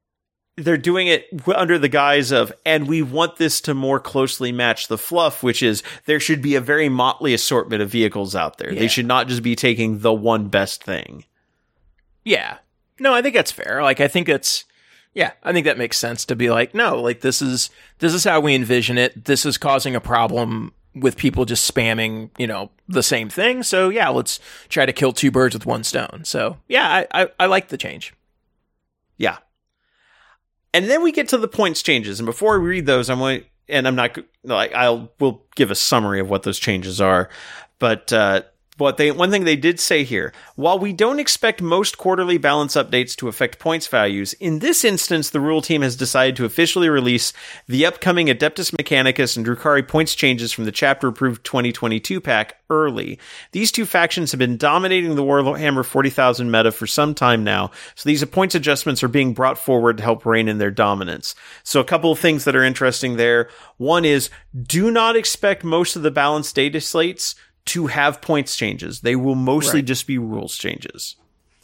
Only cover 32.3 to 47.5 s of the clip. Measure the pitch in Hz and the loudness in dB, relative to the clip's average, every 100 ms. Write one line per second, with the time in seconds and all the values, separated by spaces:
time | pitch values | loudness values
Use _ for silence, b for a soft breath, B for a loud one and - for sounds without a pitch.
32.3 | - 214 202 170 185 143 127 120 127 135 | -2 2 2 0 -2 2 2 2 -2 -2
33.3 | 131 - _ - 143 131 127 120 - - | -2 -8 _ -4 0 0 0 0 -4 -18
34.3 | _ 120 107 113 120 123 117 117 - 135 | _ -4 -2 0 2 2 2 -4 -2 -2
35.3 | 117 _ - 117 98 - 123 104 98 95 | -2 _ 0 0 2 2 2 2 -2 -2
36.3 | 98 101 95 - 95 92 95 95 92 90 | -2 -2 -4 -2 -4 -4 0 2 2 0
37.3 | B B B B - 120 110 - 113 101 | B B B B -2 0 0 0 2 4
38.3 | 95 - _ _ - 143 135 151 147 185 | 2 -2 _ _ -2 0 2 0 2 2
39.3 | 202 170 147 156 175 - 160 127 104 - | 2 2 2 2 0 0 0 0 -2 -4
40.3 | - B - 160 185 202 175 220 285 285 | -8 B -2 0 2 0 0 0 0 -2
41.3 | - 226 190 170 180 208 - 185 185 180 | 0 0 0 0 0 0 -2 -2 0 0
42.3 | 170 143 147 147 151 131 127 127 - 123 | 2 2 2 0 0 0 0 -2 -4 -8
43.3 | - 123 - 165 165 - 127 104 98 98 | -4 -4 -4 -4 -4 0 0 2 0 -6
44.3 | - 180 156 269 330 233 190 - 165 143 | -6 -4 -2 0 2 2 0 0 -2 -2
45.3 | 151 147 156 151 156 135 123 131 135 131 | -2 0 0 0 0 0 -2 -2 2 2
46.3 | 131 113 - 165 185 170 143 123 120 - | 0 -2 0 0 2 2 2 2 2 0
47.3 | - B | -8 B